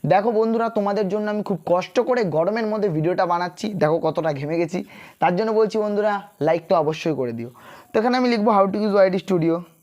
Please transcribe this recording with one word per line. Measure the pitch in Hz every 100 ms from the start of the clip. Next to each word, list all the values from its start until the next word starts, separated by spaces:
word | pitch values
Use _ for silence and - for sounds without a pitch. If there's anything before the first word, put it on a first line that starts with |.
| 147
দেখো | 185 214
বন্ধুরা, | 214 220 226 226
তোমাদের | 226 202 202 196
জন্য | 208 214
আমি | 208
খুব | 202 190 -
কষ্ট | 175 175 -
করে | 233 247
গরমের | 202 151 170 220 220
মধ্যে | 214 202
ভিডিওটা | 156 156 180 180
বানাচ্ছি, | 175 180 - 208
দেখো | 190 151 165
কতটা | 160 156 160
ঘেমে | 143 143 165
গেছি। | 170 185 - - - -
তার | 165 175
জন্য | 220
বলছি | 214 220 220
বন্ধুরা, | 208 208 208 202 - _
লাইক | 147 165 165
তো | 180
অবশ্যই | 151 160 170 139
করে | 127
দিও। | 117 117 - - - -
তো | 220
এখানে | 226 247
আমি | 254
লিখবো, | 240 214
"How | 208 196
to | 202 214
use |
ওয়াইটি | 202 190 185
Studio | - 180 165 165 170 _